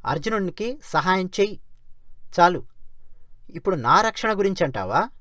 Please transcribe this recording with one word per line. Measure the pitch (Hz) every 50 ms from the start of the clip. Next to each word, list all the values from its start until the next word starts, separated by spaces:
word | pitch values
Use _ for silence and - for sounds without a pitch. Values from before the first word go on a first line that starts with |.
| -
అర్జునుడికి | 104 - 254 - 226 220 214 190 175 - - 208 240 262 - -
సహాయం | - - 156 147 185 185 190 185 185 - -
చెయ్యి | 196 214 202 - - - - - - - - - - - - - - - - -
చాలు. | 170 180 180 170 - - - - - - - - - - - - - - - - - -
ఇప్పుడు | - 165 - 202 185
నా | 151 113 120 151 190
రక్షణ | 220 226 220 - - 220 214
గురించి | 196 202 196 185 - 180
అంటావా? | 139 131 107 95 92 110 151 214 254 - -